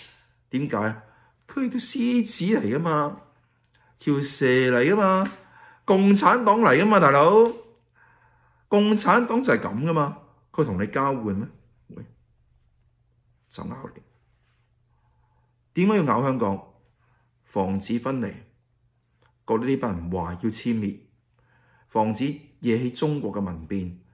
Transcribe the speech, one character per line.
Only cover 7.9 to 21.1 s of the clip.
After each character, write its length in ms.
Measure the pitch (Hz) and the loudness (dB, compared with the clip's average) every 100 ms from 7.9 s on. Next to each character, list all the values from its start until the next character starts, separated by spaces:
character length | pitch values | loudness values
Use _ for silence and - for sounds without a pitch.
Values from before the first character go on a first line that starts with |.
| _ _ _ _ _ _ _ - | _ _ _ _ _ _ _ 0
共 280 | 208 208 208 | 2 4 2
產 300 | - 220 233 | 4 2 2
黨 160 | 233 | -2
就 120 | 160 | 0
係 60 | 127 | 0
噉 260 | - 110 160 | -2 -4 -2
㗎 80 | |
嘛， 240 | 160 147 - - _ _ | 0 -2 -6 -18 _ _
佢 140 | - 131 | -4 -2
同 160 | 92 | -2
你 60 | 101 | -4
交 260 | 139 139 | -2 -2
換 220 | 131 107 95 | -4 -6 -6
咩？ 120 | 113 - _ _ - - | -8 -14 _ _ -20 -20
會， 100 | - _ _ _ _ _ _ _ _ _ _ _ _ _ _ | -20 _ _ _ _ _ _ _ _ _ _ _ _ _ _
就 140 | - | -14
咬 260 | - - - - | -12 -12 -16 -20
你。 60 | _ _ _ _ _ _ _ _ _ _ _ _ _ _ _ _ _ | _ _ _ _ _ _ _ _ _ _ _ _ _ _ _ _ _
點 140 | - 196 | -2 0
解 100 | 208 | 2
要 60 | |
咬 180 | 147 113 | 2 0
香 160 | 135 131 | 0 -2
港？ 300 | 104 98 - _ _ _ _ _ _ _ | -2 -4 -10 _ _ _ _ _ _ _
防 360 | _ 101 95 98 | _ -6 -4 -4
止 200 | - 117 | -4 -6
分 220 | 131 135 | -4 -6
離， 100 | 104 - - _ _ _ _ _ _ _ _ _ - | -8 -12 -20 _ _ _ _ _ _ _ _ _ -4
覺 120 | 110 | -4
得 80 | 127 | -2
呢 100 | 131 | -2
班 180 | 120 90 | -4 -6
人 160 | 85 | -6
話 220 | 90 85 87 | -6 -6 -6
要 80 | 113 | -8
殲 240 | 107 120 | -6 -4
滅， 260 | 113 101 - _ | -4 -4 -8 _